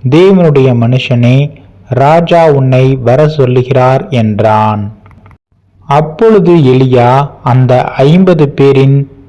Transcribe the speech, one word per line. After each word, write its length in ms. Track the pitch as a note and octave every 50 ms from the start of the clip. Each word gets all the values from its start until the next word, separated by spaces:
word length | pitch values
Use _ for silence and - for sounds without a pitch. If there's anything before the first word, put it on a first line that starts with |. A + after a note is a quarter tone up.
| C3 B2+
"தேவனுடைய 640 | C3+ E3 F#3 G3 G3 F#3+ F3 D#3+ D3 C#3 C3 C3 B2
மனுஷனே, 760 | A#2+ A#2 A#2 B2+ B2+ - - B2+ A#2+ A#2+ A#2+ B2+ C3+ C#3+ D3 - - - - - - - -
ராஜா 600 | A#2+ B2 C3+ C#3+ D#3+ E3+ E3+ E3 F3 E3+ E3 D#3+
உன்னை 460 | C#3+ C#3 C3 C3 C3 C3 C3 C3+ C3+
வர 320 | C3 A#2 A#2 B2 C#3 D3+
சொல்லுகிறார்" 800 | D3+ D3+ D3 C3 B2+ B2+ B2+ A#2+ B2 C3 B2+ B2+ B2+ C3 C3+ C3+
என்றான். 880 | - C3+ A#2+ A2 A2 G#2 G2+ G#2+ A2 G#2+ A2 G#2+ G#2+ G#2+ G#2 G#2 G#2 A2 - _ - - - _ - - _ _ _ _ _ _ _ _ _ _
அப்பொழுது 720 | - C#3+ D3 D#3 D#3 D#3 - A3+ A3+ A3 G3+ E3+ F3 F3
எலியா 720 | E3+ C#3+ B2+ B2+ C3 C3 C3 B2 B2 A#2+ A#2+ B2+ C#3 C#3+ C#3+ - - -
அந்த 400 | C3+ B2 B2+ B2+ B2 B2+ B2+ B2+
ஐம்பது 680 | - - - C3+ C#3+ E3 F#3 F#3+ F#3 F3 D#3 D3+ C#3
பேரின் 600 | - - C#3 C#3 C3+ C3+ C3+ C3+ C#3 C#3 C#3 - - - -